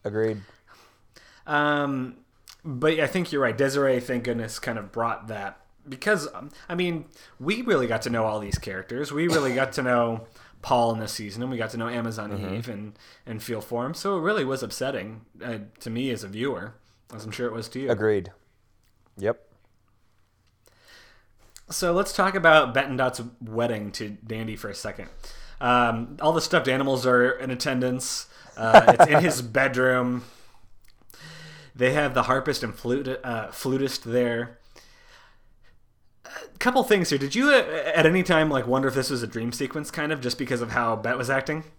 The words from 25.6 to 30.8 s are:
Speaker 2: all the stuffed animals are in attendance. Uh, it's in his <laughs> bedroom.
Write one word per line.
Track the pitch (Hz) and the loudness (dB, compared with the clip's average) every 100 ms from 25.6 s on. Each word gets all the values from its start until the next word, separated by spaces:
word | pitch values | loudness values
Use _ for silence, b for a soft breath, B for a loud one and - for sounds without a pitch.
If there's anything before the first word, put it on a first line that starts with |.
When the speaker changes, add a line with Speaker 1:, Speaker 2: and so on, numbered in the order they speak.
| 123 123 120 113 120 147 | 2 4 4 0 -6 0
Speaker 2:
all | 151 | 2
the | 165 | 2
stuffed | - 175 139 | 2 2 2
animals | 131 139 131 127 | 0 2 2 2
are | 123 123 | 4 2
in | - 131 | 0 -6
attendance. | 123 147 127 127 127 - - - B B - | -4 -2 0 0 -2 -6 -8 -10 B B -4
Uh, | 113 196 - 233 | 10 10 12 8
it's | 151 | 8
in | 151 | 8
his | 175 127 | 4 0
<laughs> | |
bedroom. | 120 123 135 127 127 127 123 123 B B B B - - | 0 2 2 4 4 4 0 -4 B B B B -20 -20